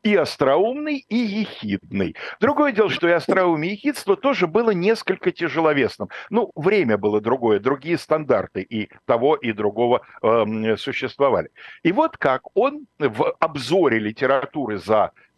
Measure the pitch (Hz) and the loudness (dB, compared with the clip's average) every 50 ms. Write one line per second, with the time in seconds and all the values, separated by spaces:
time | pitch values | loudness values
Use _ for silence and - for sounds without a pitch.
0 | _ 208 208 185 147 - - - 147 135 139 165 196 226 262 294 302 302 294 269 | _ 4 4 4 2 0 0 0 2 4 4 4 2 0 -2 -4 -4 -6 -6 -6
1 | _ _ 202 240 240 214 196 220 208 - - - - 104 98 95 _ - - 101 | _ _ -2 -2 -2 -2 -2 -4 -4 -6 -8 -10 -6 -6 -6 -6 _ -6 -4 -2
2 | 95 82 - - - - - _ 202 262 294 285 294 285 233 185 214 180 - - | -2 -2 -4 -10 -12 -14 -4 _ 0 0 2 2 0 2 2 2 0 0 0 0
3 | - 170 175 170 - - 190 190 185 180 165 151 156 180 208 202 - 285 277 - | 2 2 2 2 2 0 2 2 4 2 2 0 0 -4 -6 -2 -4 -4 -4 -4
4 | - 202 196 180 - 277 262 180 180 165 156 220 240 226 208 175 175 208 226 214 | 0 0 0 2 2 0 2 2 -2 0 0 2 2 2 0 2 2 2 0 0
5 | - - 190 - - 180 165 - 170 156 127 160 160 156 151 139 120 101 - _ | -2 -4 -4 -2 -2 -4 -4 -2 -6 -4 -2 2 2 2 2 2 0 -2 -2 _
6 | 104 - - - - - 196 226 220 - _ - 147 190 214 202 165 117 107 101 | -12 -12 -12 -18 -12 -2 -2 -2 -2 -2 _ -2 0 2 2 4 2 2 0 2
7 | 98 104 104 107 104 113 123 135 117 113 107 98 101 127 143 135 135 160 170 151 | 2 0 0 0 0 0 -2 0 2 2 2 2 2 -2 -2 -2 -2 -4 -4 -4
8 | - _ 156 160 151 131 127 101 92 - _ 95 98 _ 117 110 104 - - - | 0 _ -2 -2 2 0 0 0 0 -4 _ -10 -10 _ -6 -6 -6 -6 -10 -18
9 | _ - 123 117 123 147 156 - - 117 107 101 107 104 101 113 120 120 123 113 | _ 0 0 2 4 2 0 0 -2 -6 -4 -2 -2 -2 0 0 2 2 2 0
10 | - - - - - 110 113 117 107 104 110 110 110 113 110 101 - 139 123 - | -2 -8 -16 -2 0 2 2 2 2 0 -2 -4 -2 -2 -2 -2 -4 -8 -8 -6
11 | 139 123 - - 143 139 113 90 78 - _ - - - - - _ 156 185 262 | -8 -8 -2 0 2 2 2 0 -2 -6 _ -20 -20 -20 -20 -2 _ 0 2 2
12 | 311 320 - - - 143 127 131 _ - _ - 240 277 294 302 285 _ _ _ | -2 -2 -2 -2 0 0 0 0 _ -4 _ -2 0 0 -2 -6 -18 _ _ _
13 | 151 123 107 113 156 - - _ - 160 147 143 123 117 160 196 170 135 113 110 | -4 -4 -2 -2 -2 -4 0 _ -4 -2 -2 -8 -4 0 2 2 2 2 2 0
14 | 107 104 110 - 139 127 135 135 127 - - 156 131 107 107 95 85 101 110 107 | -2 -4 -4 -2 0 0 0 0 0 -6 -8 -8 -6 -6 -6 -8 -2 0 2 2
15 | 95 80 _ _ _ _ _ | 2 0 _ _ _ _ _